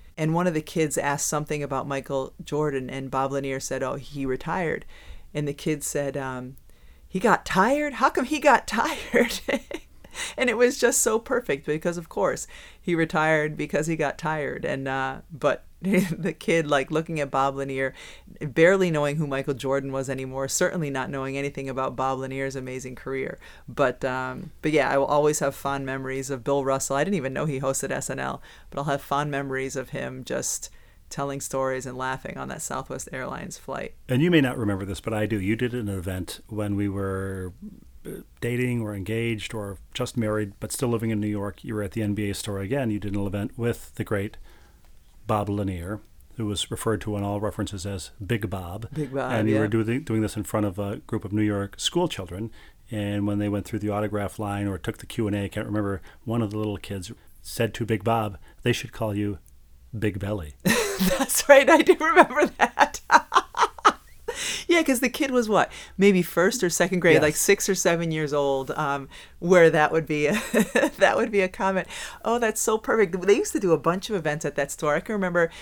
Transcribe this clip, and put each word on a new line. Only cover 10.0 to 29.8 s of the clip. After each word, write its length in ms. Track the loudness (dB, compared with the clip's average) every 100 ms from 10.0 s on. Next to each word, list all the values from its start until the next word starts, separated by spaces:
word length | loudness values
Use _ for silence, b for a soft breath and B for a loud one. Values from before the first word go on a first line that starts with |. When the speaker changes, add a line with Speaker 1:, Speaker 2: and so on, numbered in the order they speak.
| -16 B B 0
Speaker 1:
And 120 | 0
it 60 | 4
was 240 | 4 6
just 220 | 2 4
so 180 | 2 2
perfect 460 | 0 -2 0 -4 -2
because, 320 | -2 -2 -4
of 100 | -6
course, 400 | 0 0 0 -8 B B B
he 140 | -2 0
retired 600 | 2 2 4 4 2 -4
because 300 | -2 0 0
he 100 | 0
got 200 | -2 -2
tired. 460 | -4 -2 -4 -4
And, 240 | -4 -4 -2
uh, 300 | -2 -4 -6 -12
but 360 | -2 0 0 -6
<laughs> 80 | -8
the 500 | 0 2 2 -2 -4
kid, 360 | -4 0 2 4
like, 220 | 0 2
looking 300 | -2 -2 -4
at 100 | -2
Bob 280 | 0 0 0
Lanier, 360 | -6 -4 -4 B B B -20 -10
barely 500 | -4 6 6 8 4
knowing 280 | 2 2 0
who 100 | -2
Michael 260 | -2 -2 -4
Jordan 360 | 0 -2 -2
was 180 | -4 -4
anymore, 380 | -6 -6 -6 -4
certainly 420 | 0 0 0 -2
not 200 | -4 -4
knowing 280 | -6 -6 -4
anything 300 | -6 -6 -6
about 300 | -4 -4 -2
Bob 220 | -2 -2
Lanier's 360 | -4 -4 -6 -6
amazing 400 | -8 -10 -10 -12
career. 420 | -8 -6 -6 -8 B B -12
But, 380 | 0 0 0 -4
um, 460 | -4 -6 -8 -12 -4
but 100 | 2
yeah, 180 | 4 4
I 80 | 2
will 80 | 4
always 340 | 4 4 2
have 140 | -2
fond 320 | -2 -4 -4 -4
memories 440 | -6 -6 -6 -6
of 160 | -4 0
Bill 180 | 0
Russell. 320 | 2 0 0 0
I 80 |
didn't 140 | 2 0
even 160 | -2
know 120 | -2 -2
he 140 | 0
hosted 320 | 0 -2 -2
S 180 | -4 -4
N 100 | -4
L, 220 | -4 -6 B B B
but 100 | -6
I'll 60 | -2
have 160 | -2
fond 300 | 0 -2 0
memories 440 | -4 -4 -4 -4
of 140 | -6